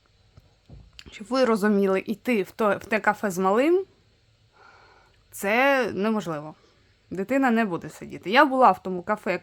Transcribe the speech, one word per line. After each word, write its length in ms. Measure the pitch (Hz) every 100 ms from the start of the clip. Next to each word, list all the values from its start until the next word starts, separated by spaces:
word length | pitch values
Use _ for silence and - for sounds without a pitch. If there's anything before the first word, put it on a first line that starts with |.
| _ _ _ - _ _ - - - - -
Щоб 120 | - 208
ви 180 | 262
розуміли, 580 | 240 220 214 202 196 190 -
іти 360 | 208 - 226
в 80 | 180
то, 280 | - 214 -
в 20 |
те 160 | - 214
кафе 300 | 214 202 208
з 80 | 175
малим, 460 | 190 214 302 370 370 _ _ _ _ _ _ _ - - _ _ _ _ _
це 560 | - 196 233 277 269 226
неможливо. 640 | 185 214 214 170 151 151 - _ _ _ _ -
Дитина 400 | 180 196 269 262
не 140 | 226
буде 240 | 214 165 151
сидіти. 420 | - 147 139 175
Я 140 | 240
була 260 | 294 262 233
в 120 | 185
тому 200 | 190 180
кафе, 380 | 175 214 180 180